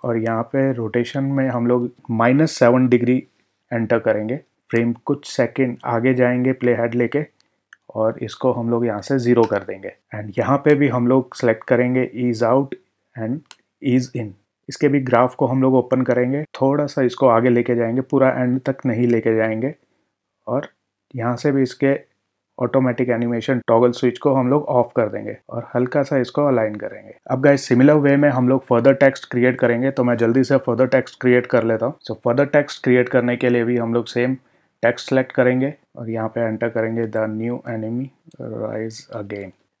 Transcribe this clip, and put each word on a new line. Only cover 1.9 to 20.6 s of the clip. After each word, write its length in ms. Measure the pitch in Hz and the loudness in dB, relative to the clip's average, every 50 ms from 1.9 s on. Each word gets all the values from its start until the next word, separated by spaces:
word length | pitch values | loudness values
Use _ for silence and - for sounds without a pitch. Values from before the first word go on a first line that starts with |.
| - _ _ - | -8 _ _ -4
माइनस 400 | 113 110 117 123 131 143 160 151 | -2 0 2 4 4 4 2 0
सेवन 360 | - - 131 120 123 127 127 123 | 2 2 4 4 6 4 4 4
डिग्री 260 | 123 117 117 123 127 127 - - _ _ _ _ _ _ _ - | 2 2 2 2 0 0 -2 -8 _ _ _ _ _ _ _ -6
एंटर 280 | 120 117 113 107 120 113 | -4 -4 -2 0 0 0
करेंगे। 400 | - 113 107 107 107 110 127 156 - _ _ _ _ - | 0 0 -2 -2 -2 -6 -6 -8 -10 _ _ _ _ -4
फ्रेम 220 | - 117 117 120 117 - - | -2 0 0 -2 -2 -4 -4
कुछ 200 | - 143 143 - | -4 -4 -4 -6
सेकंड 500 | - - - 123 113 - - 135 123 120 - - | -6 -2 -2 -2 0 0 -2 -2 -2 -4 -6 -6
आगे 280 | 123 120 117 120 131 131 | -4 -2 0 0 0 2
जाएंगे 400 | 123 123 123 123 123 127 131 127 | 2 2 2 2 0 0 -2 -2
प्ले 200 | - - 123 117 | 0 0 0 0
हेड 200 | 117 117 117 117 | 0 -2 -2 -2
लेके 300 | 123 120 117 - 143 - - _ _ _ _ _ _ _ _ _ _ _ - - | -2 -2 -2 -2 -4 -6 -8 _ _ _ _ _ _ _ _ _ _ _ -10 -6
और 220 | 110 110 113 110 - 120 | -2 -2 -2 -2 -4 -8
इसको 280 | 107 - - - 127 120 | -12 -6 -4 -2 -2 -2
हम 160 | 120 117 117 | -2 -2 -2
लोग 160 | 117 117 120 | -2 0 0
यहाँ 160 | 117 104 104 | -2 -4 -4
से 160 | 98 - 139 135 | -4 -2 -2 0
ज़ीरो 240 | 120 123 120 117 113 | 2 4 4 6 4
कर 200 | 110 - 98 - | 4 2 -2 -4
देंगे। 300 | - 98 95 98 98 - _ _ _ - | -6 -12 -12 -12 -14 -16 _ _ _ -12
And 220 | 104 104 104 101 | -12 -10 -6 -4
यहाँ 200 | - 110 120 139 | -2 0 0 0
पे 160 | 139 - 147 147 | 2 4 4 4
भी 120 | 135 143 | 4 4
हम 200 | 135 117 127 120 | 2 0 0 2
लोग 280 | 120 131 135 127 - - | 2 2 2 2 -2 -4
सिलेक्ट 280 | - - 117 110 110 - | -2 0 0 0 0 0
करेंगे 460 | - 127 120 123 123 127 127 127 - - | 2 2 2 2 2 0 -2 -2 -4 -4
ease 260 | 120 123 123 113 107 120 | -4 -2 -2 0 0 2
out 300 | 110 123 135 139 135 - - _ _ _ _ _ _ - | 2 2 2 0 -2 -6 -14 _ _ _ _ _ _ -12
and 240 | 120 110 113 127 160 - - - _ _ _ _ _ | -8 -6 -6 -6 -8 -10 -16 -20 _ _ _ _ _
ease 280 | - 139 123 131 123 - - | -2 0 0 0 0 -2 -6
in। 160 | 131 110 101 98 _ _ _ _ _ _ - | -8 -8 -10 -12 _ _ _ _ _ _ -16
इसके 180 | - - 147 | -4 -2 0
भी 120 | 139 143 143 | 0 2 0
ग्राफ 340 | 131 123 120 117 127 123 - | 0 2 2 2 2 2 0
को 100 | - 113 | -2 -2
हम 160 | 113 127 135 | 0 0 2
लोग 140 | 131 131 131 | 2 4 4
ओपन 260 | 127 123 - 131 131 | 2 2 2 0 0
करेंगे, 420 | 127 127 120 123 123 123 139 147 151 - - | 2 2 0 0 0 -2 -2 -4 -6 -8 -4
थोड़ा 320 | - 135 135 139 147 147 | -2 0 0 0 0 -2
सा 160 | 139 - 147 | -2 -2 0
इसको 260 | 131 120 - - 139 | 0 0 2 2 4
आगे 220 | 127 113 113 120 131 | 4 4 4 4 4
लेके 260 | 120 123 120 - 120 | 2 2 2 0 0
जाएंगे, 260 | 117 117 113 117 131 | -2 -2 -2 -2 -4
पूरा 280 | 127 - 143 135 135 131 | -2 0 0 2 2 2
एंड 280 | 127 131 127 123 127 131 - | 2 0 0 -2 -2 -2 -2
तक 200 | - 131 - - | -4 -4 -4 -4
नहीं 220 | 131 113 113 123 | -2 0 0 2
लेके 280 | 120 117 113 113 117 110 | 2 2 2 2 0 0
जाएंगे 380 | 110 110 110 110 110 120 143 160 - _ _ _ _ _ _ _ _ _ _ _ _ _ | 0 0 -2 -2 -2 -4 -4 -6 -8 _ _ _ _ _ _ _ _ _ _ _ _ _
और 200 | - 120 117 | -6 -4 -4